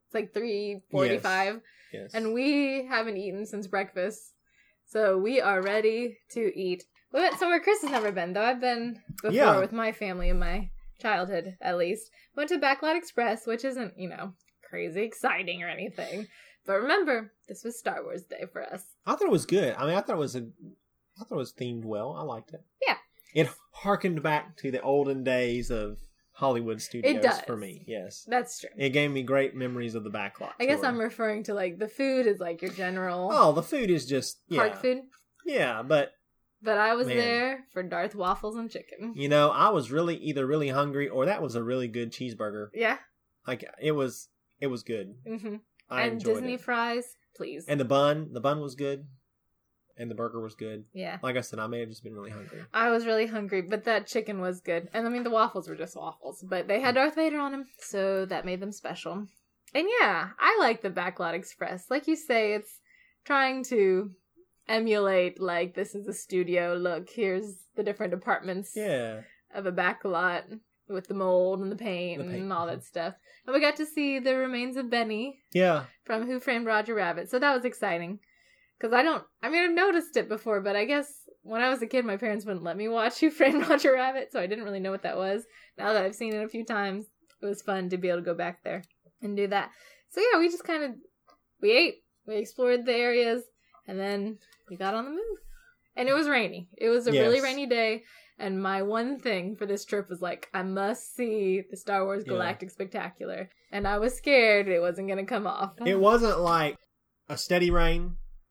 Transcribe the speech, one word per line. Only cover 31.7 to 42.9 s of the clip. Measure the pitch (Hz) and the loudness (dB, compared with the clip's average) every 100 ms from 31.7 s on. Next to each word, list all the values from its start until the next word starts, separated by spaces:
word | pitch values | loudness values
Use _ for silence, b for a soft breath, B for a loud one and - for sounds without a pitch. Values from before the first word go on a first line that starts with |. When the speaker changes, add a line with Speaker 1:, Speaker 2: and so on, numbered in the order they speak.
| 175 | -4
Speaker 1:
the | 214 | -6
food | - 269 262 226 | -2 0 2 2
is, | 196 | 2
like, | 170 170 | -2 -6
your | 185 | -6
general | 180 180 185 185 180 190 | -4 -4 -2 -2 -2 2
Speaker 2:
Oh, | 302 165 | 6 8
the | 151 | 6
food | - 294 202 | 2 0 2
is | 160 123 | 2 2
just, | 135 - - - | -2 -2 -8 -2
yeah. | 175 214 | 2 2
Speaker 1:
park | 196 | 2
food. | 254 254 262 _ _ _ | 0 -2 -6 _ _ _
Speaker 2:
Yeah, | 339 254 131 110 | -2 0 2 0
but | 131 151 - - _ _ _ _ | 2 4 2 -4 _ _ _ _
Speaker 1:
But | 220 208 | 0 2
I | 220 | 4
was | 240 254 | 2 2
Speaker 2:
Man. | 240 | 2
Speaker 1:
there | 233 240 254 269 - | 2 2 0 -4 -8
for | 185 | -8
Darth | 180 175 208 | -4 -4 -4
waffles | 202 180 208 214 233 | -2 -2 0 -4 -8
and | 226 | -8
chicken. | - - - 226 175 | -10 -14 -12 -10 -4
Speaker 2:
You | 143 | 4
know, | 147 147 | 6 6
I | 123 202 | 6 4
was | 175 113 | 4 0
really | 151 170 160 | -2 -2 -2
either | 151 139 131 | -4 -2 0
really | 156 139 | 0 2
hungry | 139 143 139 143 | 0 0 0 -2
or | 127 160 | 0 2
that | 208 | 0
was | 139 117 | -2 -4
a | |
really | 117 127 123 | -2 -2 -2
good | 120 117 | -4 -6
cheeseburger. | - 127 110 107 104 104 | -6 -8 -6 -6 -6 -8
Speaker 1:
Yeah. | 226 226 | -2 -2